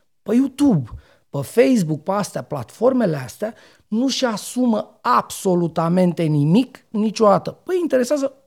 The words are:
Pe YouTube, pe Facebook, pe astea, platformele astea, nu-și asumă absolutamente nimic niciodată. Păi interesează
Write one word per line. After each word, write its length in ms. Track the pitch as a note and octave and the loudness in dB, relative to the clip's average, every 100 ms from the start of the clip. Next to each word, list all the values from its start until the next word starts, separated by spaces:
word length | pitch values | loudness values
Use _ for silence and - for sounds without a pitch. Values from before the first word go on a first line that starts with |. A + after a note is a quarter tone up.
| _ _ | _ _
Pe 120 | - | -2
YouTube, 540 | A#3 C4+ - C#4+ E3+ A#2 - _ _ _ | 0 0 0 2 2 -2 -12 _ _ _
pe 80 | C#3 | -8
Facebook, 600 | C3 A3+ C4+ B3 D#3 D3+ | -4 2 4 4 0 -4
pe 80 | - | -4
astea, 320 | G3+ F3 D3 | -4 -4 -8
platformele 760 | B2 C#3+ - - A#3 B3+ G3+ D3 | -8 -10 -10 0 0 2 0 -2
astea, 380 | A#2+ - G#3+ - - _ - | -8 -10 -10 -10 -20 _ -8
nu-și 360 | G#3+ C4+ A#3+ | -2 -2 -2
asumă 720 | B3 G#3 - B3 B3 G#3+ - _ | -4 -4 -8 -2 0 0 -4 _
absolutamente 1200 | A#3 A#3+ - - G3 F3 E3+ E3+ E3 F3+ F3+ E3 | 0 0 0 -6 -2 0 0 -2 0 2 2 0
nimic 600 | D#3+ D3+ D3 G3+ B3+ - _ | 0 2 4 2 2 -8 _
niciodată. 640 | G#3 A3 G3+ G#3+ F#3 - - | -4 -4 2 4 4 0 -14
Păi 140 | - F#4 | -4 -2
interesează 500 | E4+ B3+ A#3+ D4 C4+ - | 0 0 0 -2 -4 -8